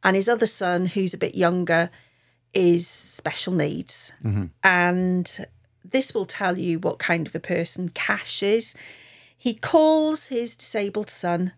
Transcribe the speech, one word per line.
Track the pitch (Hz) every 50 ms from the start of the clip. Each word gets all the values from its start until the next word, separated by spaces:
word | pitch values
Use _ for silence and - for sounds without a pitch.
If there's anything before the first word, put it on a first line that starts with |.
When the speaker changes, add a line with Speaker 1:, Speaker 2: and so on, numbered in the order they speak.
| -
Speaker 1:
and | 196 190
his | 190 196 220
other | 240 226 254
son, | 220 - - 202 180 180 175 180
who's | 180 - 208 190 185 -
a | -
bit | - - -
younger, | - 180 170 180 180 180 165 170 165 170 170 - - _ _ _ _ _ _ _ _ _ _ _
is | 196 185 175 170 170 175
special | - - - - - - - - 156 - - - - 180
needs. | 170 147 147 143 139 - - - - - - - _ -
Speaker 2:
Mm-hmm. | 113 101 104 98 85 - _ -
Speaker 1:
And | 190 185 180 175 175 180 180 185 185 180 180 175 - - - - - _ _ _ _ _ _ _
this | 185 - 262 262 - -
will | 226 190
tell | - - - 208 185 180 185
you | 160 180 170 160
what | 175 - - -
kind | - - 175 170 160
of | - -
a | 160
person | - - 180 170 170 170 - - 180 170
Cash | - - - - 202 196 - - - - -
is. | 196 208 226 226 - - - - - - - - - - - - _ _
He | _ - 247 226
calls | 220 - - - 330 311 311 311 311 311 311 311 311 - -
his | 269 233 240 233 -
disabled | - - - - 220 202 202 190 214 208 -
son | - - - 175 175 165 180 185 -